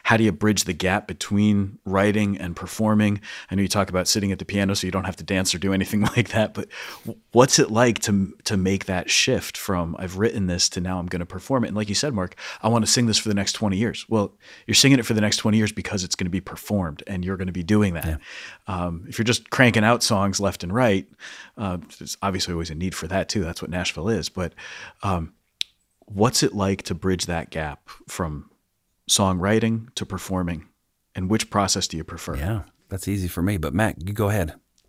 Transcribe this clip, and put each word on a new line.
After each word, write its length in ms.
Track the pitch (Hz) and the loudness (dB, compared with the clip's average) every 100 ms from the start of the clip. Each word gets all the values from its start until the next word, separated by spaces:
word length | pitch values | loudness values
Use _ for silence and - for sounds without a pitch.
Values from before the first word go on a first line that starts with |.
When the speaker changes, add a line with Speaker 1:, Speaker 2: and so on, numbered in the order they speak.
Speaker 1:
How 120 | - 113 | 0 4
do 80 | |
you 80 | 110 | 4
bridge 320 | 80 107 98 | 2 2 2
the 80 | - | 0
gap 340 | 82 90 101 - | -2 0 0 -2
between 760 | 90 - 101 104 101 98 - | -10 -2 2 4 4 0 -6
writing 540 | - 95 104 107 101 98 | -2 2 4 4 0 -2
and 180 | 87 85 | -6 -8
performing? 640 | 92 - 107 107 104 104 - - - | -8 0 2 4 4 2 -4 -16 -4
I 60 | 95 | 0
know 60 | |
you 60 | 95 | 2
talk 220 | 104 95 | 2 0
about 180 | 90 90 | 0 0
sitting 240 | 110 98 | 0 0
at 80 | 92 | -2
the 60 | - | -2
piano 280 | 101 98 | 0 2
so 140 | 98 92 | 0 -2
you 40 | |
don't 120 | 95 | -2
have 140 | 90 - | -2 -6
to 80 | 82 | -2
dance 280 | 95 95 | 0 0
or 40 | 87 | -2
do 160 | 95 | 0
anything 260 | 95 95 107 | 0 0 0
<laughs> 140 | 101 - | 2 2
like 140 | 117 | 2
that, 240 | 110 107 | 2 0
but 160 | - - - - - - | -2 -10 -12 -14 -12 -14
w-, 140 | - _ | -14 _
what's 260 | 117 135 - | 6 6 6
it 120 | 135 | 4
like 280 | 110 123 107 | 4 4 2
to, 300 | - 101 95 - - | 2 2 2 -2 -4
to 100 | 101 | 0
make 300 | 92 98 - | 2 0 -2
that 240 | 92 - | -4 0
shift 480 | - - 110 - - | 0 2 0 -2 -6
from 400 | - 90 85 - | -2 -2 -2 -4
"I've 180 | 92 92 | -6 0
written 300 | 113 113 92 | 0 2 0
this" 220 | 87 - | 2 0
to 100 | 92 | 0
"Now 180 | 90 92 | -4 -4
I'm 100 | 87 | -4
gonna 180 | 90 85 | -6 -6
perform 400 | 92 - 135 117 | -8 -2 0 0
it"? 20 | |
And 80 | 104 | -2
like 140 | 104 | -2
you 60 | 101 | -2
said, 180 | 151 | -2
Mark, 220 | 110 90 - - - | -2 -4 -8 -16 -4
"I 60 | 110 | 2
wanna 180 | 117 107 | 2 4
sing 200 | - 117 | 4 4
this 100 | 104 | 2
for 100 | 110 | 2
the 80 | 101 | 0
next 160 | 95 | 0
twenty 240 | - 107 95 | -2 0 2
years." 300 | 113 - - | 0 -2 -2
Well, 240 | 110 101 - - - - | 0 0 -4 -20 -12 0
you're 80 | 104 | 4
singing 220 | 135 135 | 6 6
it 80 | 107 | 4
for 80 | |
the 60 | 110 | 2
next 180 | 107 - | 2 2
twenty 140 | 113 110 | 2 4
years 160 | 107 | 2
because 320 | - - 104 90 | 0 -4 -4 -4
it's 100 | - | -4
gonna 140 | 92 | -2
be 100 | 92 | -4
performed 640 | - - - 104 85 76 - | -6 -10 -4 -2 -2 -6 -8
and 200 | 95 90 | -6 -4
you're 100 | 95 | -4
gonna 160 | 92 | -4
be 120 | 90 | -4
doing 320 | 82 107 101 82 | 2 4 4 0
that. 100 | 80 | -2
Speaker 2:
Yeah. 120 | 76 - - - - - | -4 -8 -16 -16 -16 -8
Speaker 1:
Um, 300 | 92 87 85 98 | -4 -4 -6 -6
if 80 | - | -2
you're 80 | 110 | 0
just 240 | 117 - | 0 0
cranking 340 | - 123 110 | 4 6 6
out 200 | 107 120 | 4 4
songs 360 | - 104 98 98 | 2 2 2 0
left 240 | 98 - | -2 -2
and 100 | 87 | -4
right, 320 | 110 123 98 - _ - - - - | 0 2 2 -2 _ -20 -18 -20 -8
uh, 220 | 101 90 - - | -6 -6 -8 -16
there's 160 | 73 - | -14 -6
obviously 320 | 98 90 - | -4 -2 -2
always 160 | 85 82 | -4 -4
a 60 | 78 | -4
need 200 | 92 - | -6 -6
for 120 | 82 | -4
that 200 | 95 87 | -2 0
too. 160 | 110 | -2
That's 180 | 85 85 | -4 -6
what 80 | - | -6
Nashville 380 | 90 87 - 90 | -4 -4 -4 -2
is. 220 | 107 78 | -2 -2
But, 240 | - 85 - - - - - | -6 -6 -8 -16 -16 -18 -8
um, 300 | 101 90 80 - _ _ - _ _ _ - | -4 -2 -4 -10 _ _ -12 _ _ _ -10
what's 300 | 101 117 - | 0 2 2
it 100 | 151 | 0
like 300 | 101 98 98 | 0 0 -2
to 100 | - | -4
bridge 320 | 87 95 90 - | -4 -2 -2 -2
that 220 | 85 - | -4 -6
gap 360 | 80 76 69 - - - | -6 -6 -8 -16 -20 -12
from 440 | - 85 73 - _ _ _ _ _ - | -8 -6 -6 -12 _ _ _ _ _ -2
songwriting 840 | - 98 90 98 110 113 113 113 - | 2 2 2 2 2 2 0 -4 -10
to 100 | - | -8
performing? 640 | 92 - 92 87 80 - _ _ _ _ - | -8 -4 -2 -2 -4 -10 _ _ _ _ -6
And 140 | 92 | 0
which 200 | 110 - | 0 0
process 380 | 104 95 95 - | 2 2 2 -2
do 80 | 80 | -6
you 80 | |
prefer? 320 | - 82 - 69 | -8 -10 -8 -4
Speaker 2:
Yeah, 280 | 82 110 - _ _ | -2 -4 -6 _ _
that's 180 | 95 - | -8 -4
easy 220 | 101 87 | -2 -2
for 120 | - | -2
me. 140 | 92 101 | 0 0
But 180 | 76 | 0
Matt, 320 | 82 110 - 87 | 0 0 -2 -4
you 60 | |
go 160 | 104 101 | 0 2
ahead. 280 | 104 80 - _ _ | 2 -2 -6 _ _